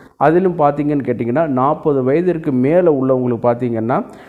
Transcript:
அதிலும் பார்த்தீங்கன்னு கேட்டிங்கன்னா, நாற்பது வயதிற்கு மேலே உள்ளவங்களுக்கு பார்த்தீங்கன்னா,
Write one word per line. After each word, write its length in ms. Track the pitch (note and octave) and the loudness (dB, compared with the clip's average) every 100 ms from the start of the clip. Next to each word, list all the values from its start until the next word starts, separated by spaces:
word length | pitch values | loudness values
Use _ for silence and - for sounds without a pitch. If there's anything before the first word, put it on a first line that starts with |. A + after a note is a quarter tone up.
| - - | -18 -2
அதிலும் 400 | C#3+ E3+ F#3 E3 | 2 2 2 2
பார்த்தீங்கன்னு 480 | D3 D3 D3 D3 B2+ | 0 0 -2 -2 -2
கேட்டிங்கன்னா, 420 | A#2 A#2 B2+ E3 | -4 -2 -2 0
நாற்பது 560 | B2+ C3+ D#3 D#3+ C#3 | 0 0 0 -2 0
வயதிற்கு 480 | B2+ D#3 F3+ E3 D#3 | 0 0 0 -2 -2
மேலே 380 | B2+ C3 F3 F3+ | 0 2 2 2
உள்ளவங்களுக்கு 520 | C#3 C3 C3 B2 A#2 | 2 2 0 0 0
பார்த்தீங்கன்னா, 540 | A#2+ A#2+ B2 A2+ A2+ D3+ B3 - | 0 0 -2 -4 -2 -4 -6 -14